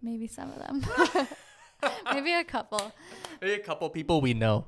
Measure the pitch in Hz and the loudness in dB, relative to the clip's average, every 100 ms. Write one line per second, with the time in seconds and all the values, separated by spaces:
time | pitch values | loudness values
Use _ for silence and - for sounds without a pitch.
0 | 233 226 226 - 269 - - 277 262 453 | -10 -8 -10 -12 -14 -12 -6 -4 0 4
1 | 339 381 269 - - - - - 285 - | 4 4 0 -6 -18 -20 -20 -4 -2 -2
2 | 240 277 285 339 339 247 - 208 208 - | -2 0 2 0 0 -4 -4 -4 -6 -10
3 | - - - 320 185 208 202 156 160 160 | -20 -18 -16 -6 -2 -2 -2 -4 -4 -4
4 | 156 160 135 117 113 107 | 2 4 4 4 4 4